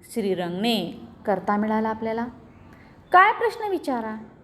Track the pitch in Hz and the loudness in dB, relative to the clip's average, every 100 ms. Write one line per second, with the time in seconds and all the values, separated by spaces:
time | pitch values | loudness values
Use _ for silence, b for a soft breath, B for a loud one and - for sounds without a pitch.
0 | - - 208 180 175 175 220 220 170 - | -8 -4 -2 0 -2 -2 0 0 -2 -10
1 | - - - 190 180 208 214 220 220 220 | -18 -12 -2 -2 0 0 2 0 -2 -4
2 | 226 226 240 - - B B B B B | -4 -4 -6 -10 -20 B B B B B
3 | - 359 392 453 466 466 427 370 294 247 | 4 6 6 6 -2 -2 -4 -4 -2 -4
4 | 220 220 220 - | -4 -10 -14 -20